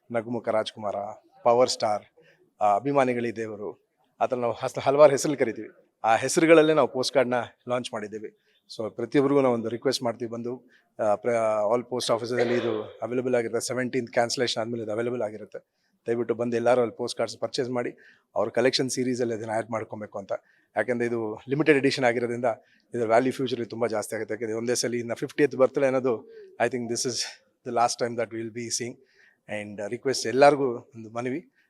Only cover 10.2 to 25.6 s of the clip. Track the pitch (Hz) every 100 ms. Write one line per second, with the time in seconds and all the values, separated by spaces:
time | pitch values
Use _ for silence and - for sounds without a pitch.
10.2 | 117 117 120 127 _ _ _ - 110 101
11.2 | 120 117 110 107 104 123 117 123 - 117
12.2 | 117 120 120 120 113 107 107 - 113 123
13.2 | 127 123 113 113 - 123 127 131 117 -
14.2 | 120 135 120 123 113 117 110 107 117 123
15.2 | 107 107 104 - _ _ _ _ - 117
16.2 | 117 113 120 117 117 127 113 - 120 -
17.2 | 113 113 113 - 123 123 123 - - _
18.2 | _ - 110 117 127 127 131 135 123 123
19.2 | 117 110 113 110 110 110 110 110 104 107
20.2 | 98 120 _ _ _ - - 120 120 117
21.2 | 110 110 - 139 160 139 135 135 123 120
22.2 | 117 120 123 107 _ _ _ 120 110 113
23.2 | 131 123 127 120 110 113 117 107 104 107
24.2 | 107 110 113 113 117 120 131 120 117 113
25.2 | 143 - 143 123